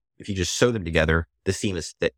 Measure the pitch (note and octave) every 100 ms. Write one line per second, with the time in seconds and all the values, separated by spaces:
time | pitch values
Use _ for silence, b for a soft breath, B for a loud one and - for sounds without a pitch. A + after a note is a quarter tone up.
0 | _ - - F#2+ E2+ - B2 A2+ E2 E2
1 | D#2+ E2 E2+ _ - - G#2 F2+ - -
2 | E2+